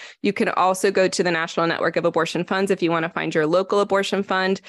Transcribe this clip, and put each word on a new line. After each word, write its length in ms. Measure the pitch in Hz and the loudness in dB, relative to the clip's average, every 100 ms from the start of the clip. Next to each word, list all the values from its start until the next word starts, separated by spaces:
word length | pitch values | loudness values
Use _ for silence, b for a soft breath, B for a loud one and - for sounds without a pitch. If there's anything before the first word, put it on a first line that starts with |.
| B - | B -4
You 100 | 208 | -2
can 180 | 190 208 | 0 0
also 420 | - 185 185 202 | 2 2 2 0
go 160 | 196 185 | 2 2
to 160 | - | 2
the 80 | 180 | 0
National 340 | 165 165 - 165 | 0 -2 -2 0
Network 300 | 156 165 165 | 0 -2 0
of 100 | 170 | 0
Abortion 380 | 170 165 170 | 0 -2 -2
Funds 260 | 175 190 196 | -2 0 0
if 100 | 185 | 0
you 120 | 165 | 0
want 100 | 165 | 0
to 80 | 165 | -2
find 240 | 170 160 | -4 -2
your 140 | 160 151 | 0 2
local 320 | 180 190 202 | 2 2 0
abortion 420 | 202 196 196 190 | 2 0 0 -2
fund. 400 | 196 190 185 196 | -2 0 0 -2